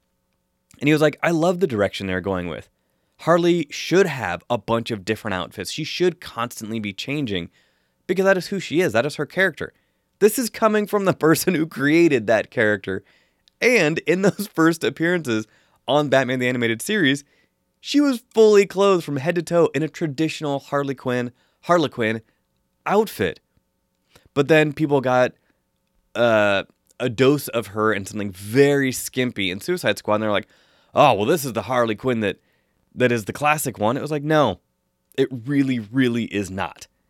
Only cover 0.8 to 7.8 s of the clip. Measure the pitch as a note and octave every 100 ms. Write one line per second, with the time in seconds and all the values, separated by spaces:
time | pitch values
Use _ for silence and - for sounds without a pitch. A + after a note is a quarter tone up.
0.8 | C#3 D3+ D3+ - D3+ E3+ E3+ F3+ F#3 A2
1.8 | G2 - G2 F#2 F#2 F#2 F2 B1 - _
2.8 | _ _ _ _ - E3+ F3 F3 D3+ -
3.8 | - F3 F#3+ C3+ G2 F2 - A#2+ - A#2
4.8 | A#2 A2 F#2 A2 A2 F#2 D#2 - F2+ -
5.8 | D#3 - F3+ E3 - - A#2+ - G#2+ A2+
6.8 | G#2 F#2+ - D3 B2+ F#2 E2+ - _ _